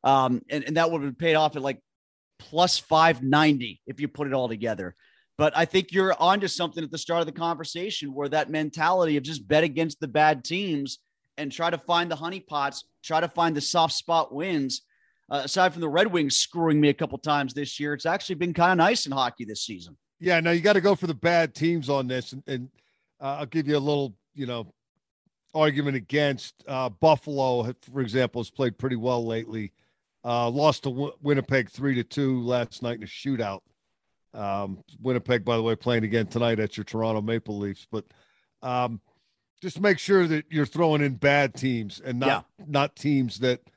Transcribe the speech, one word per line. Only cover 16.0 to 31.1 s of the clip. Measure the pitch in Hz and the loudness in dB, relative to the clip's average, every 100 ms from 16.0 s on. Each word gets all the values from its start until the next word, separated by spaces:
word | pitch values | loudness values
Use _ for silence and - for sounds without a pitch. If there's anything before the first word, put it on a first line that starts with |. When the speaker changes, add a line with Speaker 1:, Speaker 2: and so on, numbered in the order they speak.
| 220 | 2
Speaker 1:
Wings | 175 143 - | 2 2 0
screwing | - 175 165 147 | -2 0 2 6
me | 147 | 4
a | |
couple | 139 160 135 | 4 -2 -4
times | 156 147 135 | -2 0 -2
this | 127 139 - | -6 -8 -6
year, | 147 | -6
it's | 147 165 | -4 -2
actually | 190 - 170 | -4 -4 -4
been | 175 | -4
kinda | 165 170 180 | 2 4 6
nice | 165 - 143 | 4 2 -2
in | |
hockey | 135 123 - 110 | -2 -2 -4 -12
this | 107 | -10
season. | - 98 85 76 _ _ | -10 -10 -14 -20 _ _
Speaker 2:
Yeah, | 170 170 | 0 2
now | 165 | 4
you | 170 | 2
gotta | 175 202 | 4 4
go | 185 190 | 4 2
for | 175 | 0
the | |
bad | 139 175 170 160 | 0 2 4 2
teams | - 165 170 131 | 0 0 0 0
on | 139 127 | -2 0
this, | 127 120 | -4 -6
and, | 131 - | -14 -10
and, | 131 131 _ _ _ _ _ | -8 -10 _ _ _ _ _
uh, | 135 143 | -10 -8
I'll | 147 | -4
give | 160 143 | -4 0
you | 147 | 0
a | |
little, | 139 147 135 98 _ | 2 -2 -2 -8 _
you | - 127 | -10 -8
know, | 120 98 _ _ _ _ _ _ _ _ | -6 -10 _ _ _ _ _ _ _ _
argument | 160 151 139 143 135 | 2 2 4 0 -2
against, | 95 143 147 131 - _ - | -2 0 2 -2 -8 _ -10
uh, | 131 127 | -4 -4
Buffalo, | 101 160 151 - 143 131 123 117 127 - | 4 4 6 2 -2 0 2 -2 -6 -10
for | 135 | -6
example, | 123 117 123 120 | -2 0 0 -2
has | 113 | -8
played | - 131 101 | -2 -2 -2
pretty | 135 123 | -6 -2
well | 120 123 117 | -2 -2 -2
lately. | 113 110 110 101 _ _ _ _ _ 117 | -6 -6 -10 -10 _ _ _ _ _ -4
Uh, | 120 120 | 0 0
lost | 127 - - | 4 4 4
to | 143 | -4
Wi-, | 127 143 | -4 -6